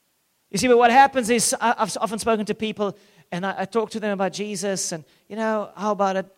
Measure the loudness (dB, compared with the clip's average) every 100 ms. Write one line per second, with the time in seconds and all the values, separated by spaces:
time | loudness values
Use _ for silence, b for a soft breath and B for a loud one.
0 | _ _ _ _ _ 0 4 6 8 8
1 | 6 4 0 2 0 0 0 0 -2 -4
2 | -4 -4 -2 0 -2 -4 -6 -4 -6 -6
3 | b b b -6 -6 -6 -4 -2 -4 -4
4 | -4 -2 -2 -4 -8 -6 -4 -4 -6 -8
5 | -12 b b -6 -2 -2 -6 -6 -4 0
6 | 0 -2 -6